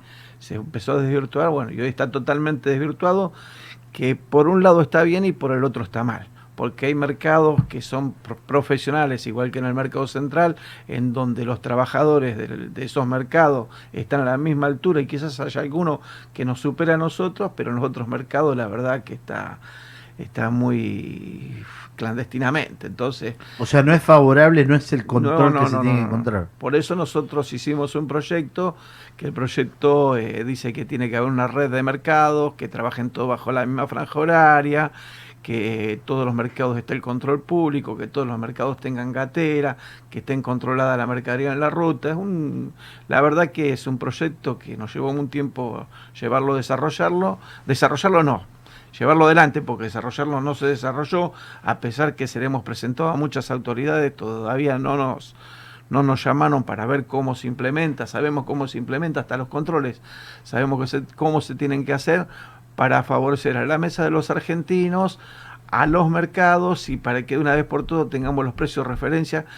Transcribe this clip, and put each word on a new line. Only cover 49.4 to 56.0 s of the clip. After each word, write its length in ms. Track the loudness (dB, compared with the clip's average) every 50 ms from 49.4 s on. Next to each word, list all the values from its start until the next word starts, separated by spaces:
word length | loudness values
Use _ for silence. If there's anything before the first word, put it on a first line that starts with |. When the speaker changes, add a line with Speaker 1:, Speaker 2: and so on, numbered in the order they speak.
| 6 4 2 -2
Speaker 1:
porque 220 | -4 -4 -6 -6 -6
desarrollarlo 540 | -8 -6 -6 -6 -6 -4 -4 -4 -4 -2 -4
no 160 | -2 -4 -4
se 120 | 0 0
desarrolló, 640 | 0 0 0 -2 -6 -4 -4 -4 -2 0 0 0 -2 -4 -10 -20 -20 -16 -8
a 180 | -4 -4 -4 -4
pesar 360 | -4 -6 -2 0 -2 -2 -2
que 120 | -4 -8
se 120 | -6 -6 -4
le 60 | -4
hemos 180 | -4 -4 -4 -6
presentado 460 | -8 -10 -6 -6 -6 -4 -2 -2 -2
a 80 | 0
muchas 340 | -2 -2 -2 -4 -4 -4 -4
autoridades, 640 | -6 -6 -4 -6 -6 -4 -2 0 0 2 0 0 -2
todavía 600 | -4 -8 -8 -8 -6 -4 -4 -2 0 0 0 0 0
no 160 | -2 -2 -2
nos, 400 | 0 -2 -2 -4 -6 -10 -18 -20 -20 -20 -20 -20 -20 -20 -20 -20 -20 -8 -2
no 140 | 0 2